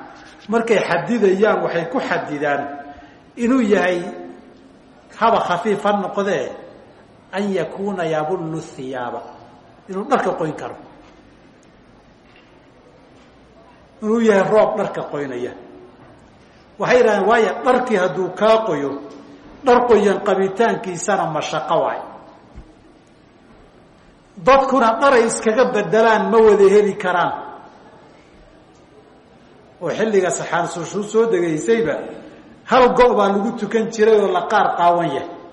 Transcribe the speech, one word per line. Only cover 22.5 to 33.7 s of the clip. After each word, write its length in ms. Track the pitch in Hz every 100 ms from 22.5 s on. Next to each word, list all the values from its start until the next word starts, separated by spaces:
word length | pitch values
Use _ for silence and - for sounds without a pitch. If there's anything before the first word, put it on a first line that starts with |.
| - - - _ _ _ _ _ _ _ - _ _ _ _ _ _ _ -
Dadkuna 640 | 170 269 269 247 226 -
dharay 240 | 277 240 226
iskaga 400 | - 226 226 220
bedelaan 560 | 208 170 214 226 214 190
ma 80 | 226
wada 320 | 220 196 190
heli 240 | 208 196
karaan. 400 | - 180 175 165 - - - - - - - - - _ - - - _ _ _ - - - _ - _ - - -
Oo 80 | 170
xilliga 400 | 151 220 202 175
saxaan 380 | - 143 170 -
soo, 360 | 175 151 196
soo 220 | 202 220 190
degaysayba, 680 | 180 170 151 226 226 165 127 - - - - - - -
hal 280 | 254 247
go' 220 | - 247 208
baa 120 | 196
lagu 180 | 202 226 -
tukan 320 | 202